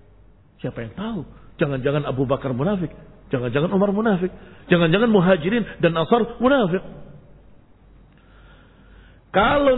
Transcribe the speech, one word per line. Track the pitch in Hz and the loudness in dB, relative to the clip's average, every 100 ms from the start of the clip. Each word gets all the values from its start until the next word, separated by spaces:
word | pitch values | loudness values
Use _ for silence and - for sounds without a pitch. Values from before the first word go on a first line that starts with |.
| - - - - _ _ | -20 -20 -20 -20 _ _
Siapa | 131 117 117 | -12 -12 -14
yang | |
tahu? | - 220 214 135 - - - | -12 -10 -10 -12 -18 -12 -4
Jangan-jangan | 147 135 131 147 139 | -4 -2 -2 -2 -2
Abu | 127 127 | -2 -2
Bakar | 131 135 | -2 -4
munafik. | 123 170 202 156 - - - - | -2 -2 -2 -4 -10 -20 -20 -6
Jangan-jangan | 131 120 143 175 | -4 -2 -2 0
Umar | 196 202 202 | 0 0 0
munafik. | 226 180 180 - - - - | 0 0 -2 -8 -20 -12 -2
Jangan-jangan | 175 170 185 233 | 2 2 2 4
Muhajirin | 208 175 185 160 240 196 - | 4 4 4 2 -2 -4 0
dan | - 165 | 0 2
Ansar | 160 233 226 - | 2 2 0 0
munafik. | 247 277 190 190 - - - - - - - - _ _ - - - - _ - - - - - - - - - _ | 2 2 2 -2 -6 -18 -20 -20 -20 -20 -20 -20 _ _ -20 -20 -20 -20 _ -20 -20 -20 -20 -20 -20 -20 -20 -20 _
Kalau | 185 226 285 277 | 0 2 4 2